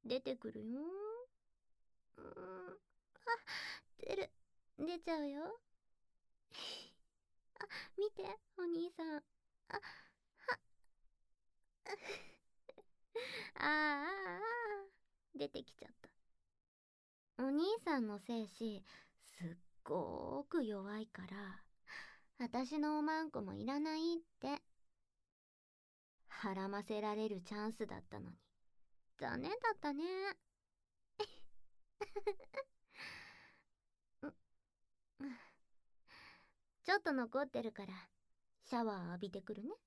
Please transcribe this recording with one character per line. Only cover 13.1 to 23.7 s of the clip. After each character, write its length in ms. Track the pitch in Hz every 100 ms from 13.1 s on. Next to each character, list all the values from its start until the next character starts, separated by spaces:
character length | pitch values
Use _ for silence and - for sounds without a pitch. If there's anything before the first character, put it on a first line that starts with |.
| 453 508 494 427 -
あ 80 |
ー、 20 | 294
あ 0 |
ー、 40 | 302 302 285 302 392 381 349
あ 60 | 427 480 466 403 392 _ _ _ _ 277
ー。 40 |
出 80 | -
て 160 | -
き 100 | -
ち 120 | - -
ゃ 40 |
っ 20 | -
た。 80 | - _ _ _ _ _ _ _ _ _ _ _ _ -
お 100 | 262
兄 300 | 285 349 453
さ 200 | 453 285
ん 80 | 220
の 120 | 208
精 260 | 196 233 208
子、 380 | - 226 202 196 - - _ - -
す 60 | 175
っ 120 | 175 - -
ご 580 | - 175 87 - - 277
ー 60 | 285
く 180 | 349 226
弱 320 | 202 190 214
い 80 | 220
か 220 | - 185
ら、 360 | 190 202 190 - - - - - - - _
私 400 | 240 240 254 302
の 180 | 302 302
お 60 |
ま 180 | 302 311
ん 80 | 320
こ 140 | 254
も 100 | 196
い 140 | 196
ら 120 | 226